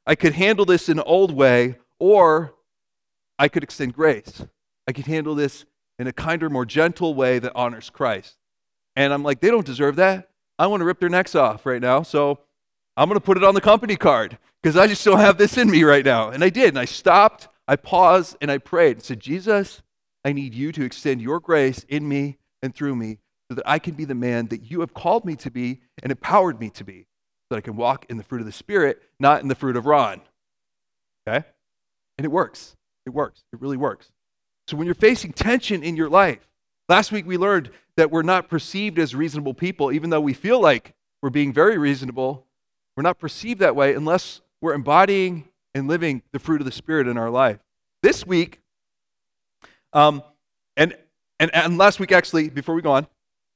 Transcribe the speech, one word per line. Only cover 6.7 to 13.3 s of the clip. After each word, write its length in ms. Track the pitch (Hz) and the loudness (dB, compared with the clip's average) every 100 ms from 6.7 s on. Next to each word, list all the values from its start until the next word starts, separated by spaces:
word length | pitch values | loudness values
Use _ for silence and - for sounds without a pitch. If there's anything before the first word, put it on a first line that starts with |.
| 139 170 170 170 | 0 0 0 -4
way 260 | 139 127 127 | 0 0 0
that 100 | 120 120 | -4 -4
honors 340 | 120 113 - | -6 -6 -16
Christ." 460 | - 131 98 - _ _ _ _ _ _ | -6 -4 -4 -10 _ _ _ _ _ _
And 180 | - 139 | -2 -2
I'm 120 | 143 | -2
like, 160 | 147 139 | -4 0
"They 100 | 190 | 2
don't 160 | 233 143 | 2 -2
deserve 300 | 123 143 143 | -2 0 2
that. 340 | 190 190 - _ _ - | 2 0 -8 _ _ -2
I 120 | 185 | -2
wanna 160 | 202 | 0
rip 160 | 170 180 | -2 -2
their 80 | 180 | -2
necks 260 | 175 185 | -2 0
off 320 | 170 127 107 139 | 0 0 0 -6
right 160 | 127 | -4
now, 220 | 123 135 | 0 0
so 340 | 160 151 143 143 _ _ _ _ _ - | 0 0 0 -2 _ _ _ _ _ 0
I'm 120 | 156 | 0
gonna 100 | 208 | 2
put 180 | - | 0